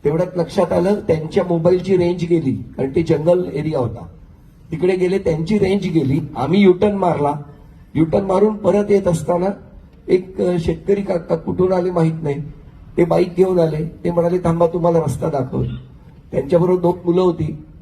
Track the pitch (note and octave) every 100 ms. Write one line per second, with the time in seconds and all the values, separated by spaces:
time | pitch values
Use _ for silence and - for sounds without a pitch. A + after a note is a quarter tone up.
0 | D3 D#3+ F3+ F3+ E3 - F3 F3+ F#3 G#3
1 | - D#3+ D#3 G3 F3+ E3+ E3+ F#3 F#3 F#3
2 | F3 F3+ E3 E3+ C3 G#2 - - C3+ E3
3 | D#3+ D#3 D#3 F3+ F3+ D3 D#3 D3 A2+ -
4 | E2+ - - - - - - D3+ F3+ F#3
5 | F3+ G3 F3+ D#3+ E3 G#3+ F#3+ G3+ - D#3+
6 | C3 D3+ - A2+ C3 F#3+ G3 F3 G#3 G3
7 | F3+ C#3+ C#3+ D3 - - - - - D#3
8 | D#3+ G3+ G3 F#3 G#3+ G#3 F#3 G3+ G#3 G3+
9 | F#3 E3 - F3 F#3+ G3 - - - -
10 | - F#3 - - F#3 F3 E3+ D#3+ - G3
11 | G3 F3+ E3 E3 G3 E3+ F#3 F#3 F3+ F3
12 | D#3+ D#3+ D3+ C#3 D3 - - - - -
13 | E3+ E3 F#3 F3 F#3+ F3+ E3 D3+ D#3+ -
14 | E3+ F3 E3+ F3+ E3+ E3 E3+ F3 E3+ E3
15 | D3+ B2+ D#3 D3 C3 C3 B2+ C3 - -
16 | - - - - C3+ F3 F3+ F#3 F3 F3+
17 | F3 F3 F#3 E3 D#3 D3 - -